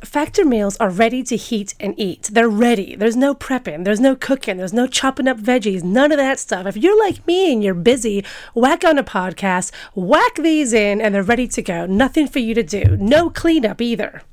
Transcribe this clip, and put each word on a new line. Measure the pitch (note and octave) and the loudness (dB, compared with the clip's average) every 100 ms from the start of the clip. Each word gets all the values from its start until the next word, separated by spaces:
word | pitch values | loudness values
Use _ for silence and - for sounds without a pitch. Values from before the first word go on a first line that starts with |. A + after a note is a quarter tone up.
| - | -6
Factor | D4 D#4 - | -4 -2 2
meals | D#4+ A3+ G3+ - | 2 2 0 0
are | G3+ | -2
ready | F3+ A3+ B3+ | 2 0 0
to | - A#3 | -4 -6
heat | - A3 G3+ - | -4 -6 -6 -8
and | G3+ - | -8 -4
eat. | G3 - - | -6 -6 -2
They're | G#3+ A#3 | 2 2
ready. | G#3 A#3+ A3+ F3+ | 4 2 2 -2
There's | - A3 A#3 | -2 -2 2
no | C#4 | 0
prepping, | C#4 - B3+ B3 D3+ F3+ | 0 -6 -6 -6 -6 -2
there's | G#3 | 2
no | C4+ C4 | 2 2
cooking, | - C4+ - F#3 | -2 -4 -4 -6
there's | F#3 | -4
no | A3+ B3+ | -2 0
chopping | - C4 C4 C4 | 0 -2 0 -2
up | A#3 | -2
veggies, | G#3 B3 G3+ F#3+ | 0 0 0 -2
none | F3 A3 D4 | 0 2 2
of | D4 | 2
that | C4 C4+ | 0 -2
stuff. | - F#3 F#3+ | -4 -6 -6
If | G3+ | 0
you're | E4 G#4+ | 4 4
like | G4+ - - | 2 -2 -2
me | F4+ F#4+ | 2 2
and | A3+ | 2
you're | G3+ | 0
busy, | F3 E3+ C4 A3+ G3+ - - - | 2 2 2 0 -4 -6 -16 -8
whack | A#3 B3+ F4 | 0 2 4
on | F4 C#4+ | 2 2
a | |
podcast, | A3+ F#3+ F#3 - G3 F#3 - - - | 0 -4 -4 -4 -2 -2 -4 -12 -12
whack | - F3+ D#4 A#4+ G4+ | -6 2 4 4 2
these | D#4+ D#4 C4 | 0 2 2
in, | A3+ G3+ G3+ | 2 2 0
and | A3 G3+ | 0 0
they're | |
ready | F#3+ A#3+ B3 | 0 0 0
to | - | -4
go. | G3 E3+ F3 | -4 -4 0
Nothing | F#3+ C4+ D#4+ C#4+ | 2 2 2 0
for | C#4+ | -2
you | A3+ | -2
to | A3+ | -2
do. | - G3+ - G3+ | -2 0 0 2
No | G3+ D4 E4+ | 4 2 2
cleanup | - E4+ D#4+ A3 F#3+ | 0 2 2 0 -2
either. | A#3+ A3+ - - - | -4 -4 -6 -10 -20